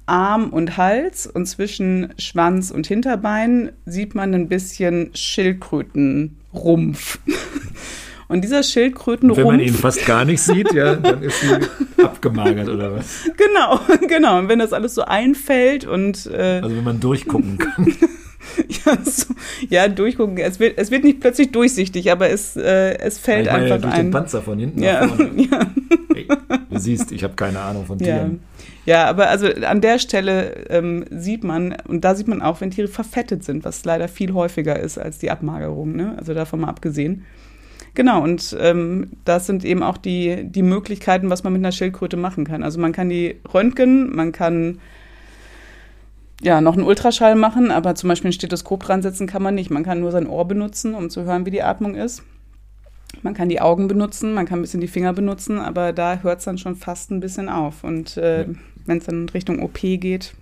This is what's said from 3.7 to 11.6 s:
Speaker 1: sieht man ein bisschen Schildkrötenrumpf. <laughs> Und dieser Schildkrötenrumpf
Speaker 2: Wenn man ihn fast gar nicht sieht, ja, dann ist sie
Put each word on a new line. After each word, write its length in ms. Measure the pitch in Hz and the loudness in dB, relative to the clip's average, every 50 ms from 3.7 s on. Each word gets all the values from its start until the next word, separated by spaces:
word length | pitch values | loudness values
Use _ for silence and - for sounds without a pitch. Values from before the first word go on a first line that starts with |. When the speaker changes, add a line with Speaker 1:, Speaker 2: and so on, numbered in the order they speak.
| - - - | -8 -14 -14
Speaker 1:
sieht 280 | - 170 185 208 208 - | -8 -6 -6 -6 -4 -4
man 180 | 208 196 196 185 | -4 -2 0 0
ein 140 | 180 175 156 | 0 0 0
bisschen 640 | - 185 185 185 - - 190 175 170 175 170 - - | -2 -4 -4 -6 -6 -2 -2 0 0 0 -2 -4 -6
Schildkrötenrumpf. 2000 | - - - - - 190 185 190 185 - - - 147 - - - 139 143 135 135 143 151 156 151 - - - - 175 165 170 165 165 165 156 147 147 - - - - - | -8 -6 -4 -2 0 0 0 0 -2 -6 -6 -4 -4 -4 -4 -2 0 0 2 2 0 -2 -4 -6 -14 -20 -14 -10 -4 2 4 4 4 4 0 -2 -4 -6 -10 -10 -10 -6
<laughs> 40 | - 311 - - - 320 285 - - - - - - - - - - - - - - | -6 -6 -6 -6 -8 -10 -10 -10 -10 -14 -14 -14 -14 -14 -14 -16 -18 -18 -18 -8 -2
Und 140 | 175 185 180 | -2 0 0
dieser 200 | 214 269 285 277 | 2 2 2 2
Schildkrötenrumpf 720 | - - 240 233 269 262 - - - 240 247 - 254 226 - | 2 2 4 2 2 2 -2 -2 -2 0 6 6 6 8 8
Speaker 2:
Wenn 80 | 135 | 6
man 140 | 233 - 135 | 8 8 6
ihn 140 | 131 123 120 | 6 4 2
fast 320 | - - 127 127 - - | 4 2 2 2 2 2
gar 180 | - 117 113 127 | 4 4 4 6
nicht 160 | 143 175 180 | 4 4 2
sieht, 320 | - - - 185 208 - - | 4 4 4 4 4 4 4
ja, 220 | 147 139 147 151 | 4 4 4 4
dann 280 | 151 - 359 381 - - | 4 4 2 2 2 0
ist 180 | - - - | -4 -2 0
sie 100 | - 143 - - | 2 4 4 4